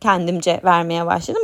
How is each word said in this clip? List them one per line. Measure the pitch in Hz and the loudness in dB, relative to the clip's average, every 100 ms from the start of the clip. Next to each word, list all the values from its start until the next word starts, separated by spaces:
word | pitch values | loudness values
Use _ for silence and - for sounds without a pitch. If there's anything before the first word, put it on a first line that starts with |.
kendimce | 220 190 170 180 170 165 | 0 0 0 -2 0 0
vermeye | 185 170 170 165 170 | 2 2 2 -2 -2
başladım. | 175 165 415 | -2 -2 -2